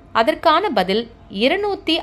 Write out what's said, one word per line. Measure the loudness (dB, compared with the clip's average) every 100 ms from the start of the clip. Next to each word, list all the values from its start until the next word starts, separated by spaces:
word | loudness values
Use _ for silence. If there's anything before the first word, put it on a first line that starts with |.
| -6
அதற்கான | 0 0 2 2 2 2
பதில் | 0 0 -2 -4 -12 -12
இருநூத்தி | -2 0 0 -2 -4 -2 -2